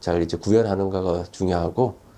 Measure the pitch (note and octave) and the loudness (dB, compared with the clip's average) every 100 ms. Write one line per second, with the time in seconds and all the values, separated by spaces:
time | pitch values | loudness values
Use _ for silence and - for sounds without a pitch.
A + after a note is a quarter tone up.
0 | - E2+ E2 - - A2 A2 G2 G2 F#2+ | -2 0 0 -2 2 4 4 0 -2 -2
1 | F#2 F2 F2+ - F#2 F2+ E2+ E2+ B2+ - | -2 -2 -4 -4 0 0 0 0 -2 -2
2 | - | -18